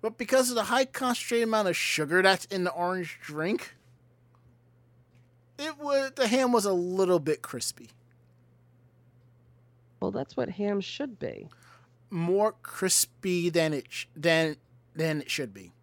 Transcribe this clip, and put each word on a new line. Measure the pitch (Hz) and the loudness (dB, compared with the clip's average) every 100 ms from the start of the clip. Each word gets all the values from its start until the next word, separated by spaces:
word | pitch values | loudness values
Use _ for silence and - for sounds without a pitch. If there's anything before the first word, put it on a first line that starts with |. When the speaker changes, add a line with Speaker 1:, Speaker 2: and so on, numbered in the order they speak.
Speaker 1:
But | 220 220 | -6 -6
because | 233 262 247 | 2 4 4
of | 240 | 0
the | |
high | 202 240 262 | 2 2 2
concentrated | - 254 233 - 233 226 | 0 -2 -2 0 0 2
amount | 220 196 | 2 2
of | 165 | 0
sugar | - - 151 180 | 0 0 2 6
that's | 185 190 - | 6 4 0
in | 196 | -2
the | 180 | -2
orange | 151 175 185 165 - | 0 -2 -2 -6 -10
drink, | - 151 165 220 - - _ _ _ _ _ _ _ _ _ _ _ _ _ _ _ _ _ - | -12 -4 -2 -2 -6 -18 _ _ _ _ _ _ _ _ _ _ _ _ _ _ _ _ _ -10
it | 302 294 | -10 -8
wa-, | 294 277 269 | -2 0 -2
the | - 247 | 0 2
ham | 247 254 | 4 4
was | 247 | 2
a | 202 | 2
little | 185 180 185 185 175 | 0 0 0 4 2
bit | 143 151 | 2 -4
crispy. | - 120 - - - - _ _ _ _ _ _ _ _ _ _ _ _ _ _ _ _ _ _ _ _ | -4 -8 -8 -10 -18 -20 _ _ _ _ _ _ _ _ _ _ _ _ _ _ _ _ _ _ _ _
Speaker 2:
Well, | 185 | -4
that's | 208 277 - | -4 -8 -6
what | 247 | -6
ham | 196 202 202 | -4 -4 -4
should | 190 - 277 220 | -6 -8 -10 -8
be. | 107 50 - - - - _ _ _ | -10 -10 -16 -20 -20 -20 _ _ _
Speaker 1:
More | 175 170 190 214 - | -6 0 2 2 -2
crispy | - - 190 - - _ 190 180 175 | -16 -4 0 0 0 _ -2 0 2
than | 165 160 | 2 2
it | 147 - | 0 -6
sh-, | - - - | -12 -12 -2
than, | 160 160 160 151 _ _ _ | 2 4 2 -2 _ _ _
than | - 160 151 | -4 -2 -2
it | - | -4
should | - 127 | -6 -6
be. | 98 90 _ | -10 -20 _